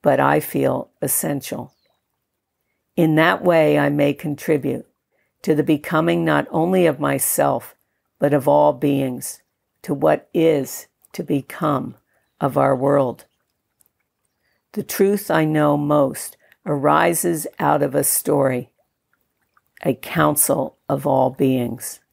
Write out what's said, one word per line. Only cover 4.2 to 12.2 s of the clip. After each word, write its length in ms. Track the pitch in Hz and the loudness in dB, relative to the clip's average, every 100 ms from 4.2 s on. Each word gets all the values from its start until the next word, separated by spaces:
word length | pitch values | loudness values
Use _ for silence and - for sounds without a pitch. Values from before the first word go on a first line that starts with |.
| 156 143 - 151 135 - - _ _ _ _ _ | -6 -8 -2 -2 -2 -6 -10 _ _ _ _ _
to 100 | - | -2
the 80 | 151 | 0
becoming 640 | 147 151 - 160 165 170 165 | 2 0 0 0 0 0 0
not 220 | 147 147 | 0 -2
only 380 | 165 170 185 175 | -2 0 2 2
of 120 | 143 | 0
myself, 760 | 143 139 - - 143 127 - _ _ _ _ _ | -2 -2 -2 0 0 0 -6 _ _ _ _ _
but 160 | 139 | 0
of 140 | 143 139 | 2 2
all 260 | 147 147 | 4 4
beings, 720 | 135 143 139 135 127 - - _ _ _ _ | 2 -2 -2 -2 -6 -12 -14 _ _ _ _
to 100 | - | -8
what 340 | 143 156 151 _ | 0 2 0 _
is 540 | 175 160 147 131 - - _ _ | 0 2 2 -4 -10 -18 _ _
to 100 | - | -14
become 760 | 143 143 - - 156 139 - - _ _ | -4 -4 -4 -6 -2 -2 -4 -14 _ _